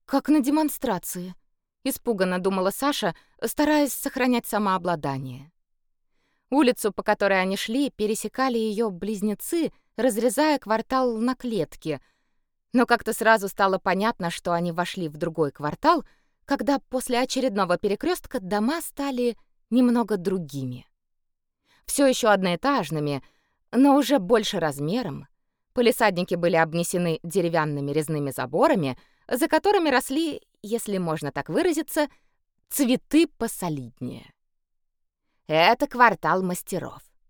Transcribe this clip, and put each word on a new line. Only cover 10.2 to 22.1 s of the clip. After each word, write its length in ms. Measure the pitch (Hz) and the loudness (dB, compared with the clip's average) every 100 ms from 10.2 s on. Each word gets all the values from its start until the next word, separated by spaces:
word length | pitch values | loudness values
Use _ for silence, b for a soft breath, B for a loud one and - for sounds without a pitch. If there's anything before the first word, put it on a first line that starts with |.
| 233 269 311 277 | 0 2 2 0
квартал 580 | 202 220 - 262 247 220 | 0 -4 -2 0 0 0
на 180 | 240 | -2
клетки. 640 | 254 247 208 147 - 160 139 _ _ _ _ _ _ _ | -2 -4 -4 -4 -8 -8 -8 _ _ _ _ _ _ _
Но 140 | 247 233 | 2 4
как-то 260 | 233 - | 2 0
сразу 360 | - 226 226 196 | 0 4 4 2
стало 300 | - 196 190 | 0 0 2
понятно, 520 | 196 185 220 - 170 | 0 0 0 -2 -6
что 220 | - 180 | -4 -2
они 200 | 170 175 | -2 -2
вошли 360 | 165 175 190 160 | -4 -4 -6 -8
в 80 | 151 | -4
другой 340 | 165 160 143 | -4 0 -2
квартал, 540 | - 147 165 302 339 - _ _ _ | -2 -6 0 2 2 0 _ _ _
когда 340 | - 277 285 277 | -6 -2 0 0
после 420 | - 254 247 240 | -2 -6 -2 -2
очередного 580 | 247 262 254 202 180 175 | -2 0 0 0 0 0
перекрёстка 600 | 202 202 311 359 - 247 | 0 -2 -2 -4 -6 -8
дома 420 | 180 208 226 330 | -4 -2 0 -2
стали 560 | - - 277 247 240 214 _ _ - | -6 -6 -4 -2 -2 -4 _ _ -2
немного 460 | 240 247 240 208 208 | 2 4 2 0 -2
другими. 680 | 175 185 147 139 127 123 - _ _ _ _ _ _ _ _ _ - | -2 -4 -6 -8 -8 -10 -16 _ _ _ _ _ _ _ _ _ -4
Всё 200 | - | 2
ещё 240 | 269 | 4